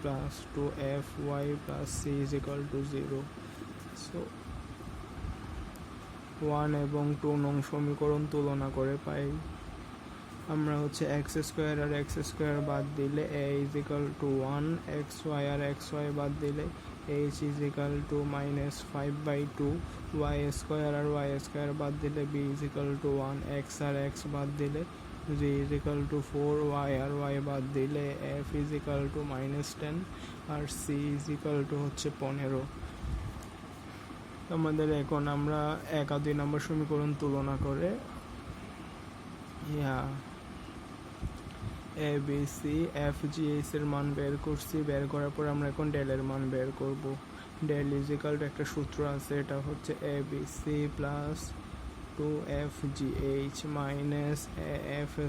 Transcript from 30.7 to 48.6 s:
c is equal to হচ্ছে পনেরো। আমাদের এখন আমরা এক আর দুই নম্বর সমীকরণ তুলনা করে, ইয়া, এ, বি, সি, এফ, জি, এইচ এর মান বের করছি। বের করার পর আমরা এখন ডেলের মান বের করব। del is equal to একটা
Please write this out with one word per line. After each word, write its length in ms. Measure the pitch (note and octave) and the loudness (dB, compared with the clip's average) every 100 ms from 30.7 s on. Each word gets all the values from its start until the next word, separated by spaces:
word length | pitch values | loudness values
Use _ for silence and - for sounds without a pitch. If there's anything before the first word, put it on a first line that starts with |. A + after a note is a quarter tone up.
| - | -2
c 20 | - C#3+ D3 | 0 0 2
is 100 | C#3+ D3 | 0 0
equal 260 | D3 D3+ D3 C#3 | -2 2 2 2
to 60 | C#3+ | 0
হচ্ছে 240 | C#3+ - D3 - | 0 0 -2 -2
পনেরো। 420 | C3+ C#3 C3+ C3+ C#3 - - - - - - - - - - - - - - - - - - E3 | -2 0 0 0 0 -6 -8 -6 -2 -2 -2 -6 -8 -10 -12 -12 -12 -12 -12 -12 -12 -10 -2 2
আমাদের 320 | D#3 D#3 D3+ D3 | 4 4 4 4
এখন 200 | C#3 D3 D3 C#3+ | 2 2 2 2
আমরা 240 | D3 D3+ D3 D#3+ - D#3 | 2 4 2 0 0 0
এক 80 | D3 | 2
আর 60 | C#3+ | 2
দুই 100 | D3 D3 | 2 2
নম্বর 200 | C#3+ D3 - | 2 0 2
সমীকরণ 440 | D#3 D3+ D3 D3 C#3+ | 0 2 2 2 2
তুলনা 340 | D3 C#3 C#3 C3+ C#3 | 2 2 2 2 2
করে, 220 | C#3 F3 A#3+ - - - - - - - - - - - - - - - - D3+ | 2 2 0 -6 -10 -10 -10 -10 -10 -10 -10 -10 -10 -12 -12 -12 -12 -12 -8 -2
ইয়া, 220 | D3 C#3 B2+ C3+ C#3 - - - - - - - - - - - - - - - - - - D3+ | 0 2 2 0 -4 -8 -12 -10 -10 -10 -12 -12 -12 -12 -6 -6 -6 -10 -8 -8 -6 -6 -2 2
এ, 20 | D3 C#3+ | 2 2
বি, 140 | C#3+ C#3+ - | 2 0 0
সি, 180 | D3 D3+ E3 D3 D3 | 2 2 2 2 2
এফ, 100 | D3 D3 | 2 -2
জি, 100 | D#3+ D3 D3 | 0 2 2
এইচ 140 | D3 D3+ | 2 0
এর 80 | D3 | 2
মান 140 | C#3+ C#3+ C#3+ | 2 2 2
বের 160 | C#3+ C#3+ D#3 | 0 0 0
করছি। 300 | D3 - D#3 D3 | -2 0 0 2
বের 140 | C#3 C#3 | 2 2
করার 180 | C#3+ C#3+ | 0 0
পর 100 | D3 D3 | 0 2
আমরা 120 | D3 C#3+ | 2 2
এখন 140 | C3+ D3+ | 2 2
ডেলের 280 | D3 C3+ C3+ C3 | 2 2 2 0
মান 120 | C3+ C3 | 0 0
বের 140 | C3 C3 C3 | 2 0 0
করব। 240 | C3+ C#3 C#3 C3+ - - - - D3+ | -2 -2 -2 -4 -8 -12 -12 -2 2
del 200 | C#3+ C#3+ C#3 | 2 2 2
is 100 | C#3+ | 2
equal 200 | D3 D3+ D3 | 0 2 0
to 60 | D3 | 0
একটা 140 | - | -2